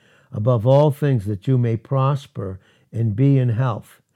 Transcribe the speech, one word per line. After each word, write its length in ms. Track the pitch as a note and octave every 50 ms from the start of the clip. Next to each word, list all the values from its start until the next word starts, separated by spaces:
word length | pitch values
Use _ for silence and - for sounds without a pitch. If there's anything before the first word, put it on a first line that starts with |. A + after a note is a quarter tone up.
| _ _ _ _ _ _
above 340 | - G#2+ G#2+ B2 B2+ A#2 G2+
all 260 | B2+ C3+ C#3 D3+ D#3
things 340 | C3+ - D3+ C#3+ C3+ A#2 F#2
that 220 | G#2 G#2+ F#2+ - -
you 100 | C3 B2+
may 200 | A#2+ A#2 A2+ A2+
prosper 840 | - - C#3 C3+ C3 C3+ C#3+ C3+ - - - - G#2+ F#2+ G2 G2 _ _ _ _ _ _
and 240 | - A2 A#2 A2+ G2+
be 220 | G#2+ C3+ C#3 C#3 C3+
in 120 | B2+ B2
health, 520 | A2 G#2 C3+ B2+ G#2 - - - - _ _ _ _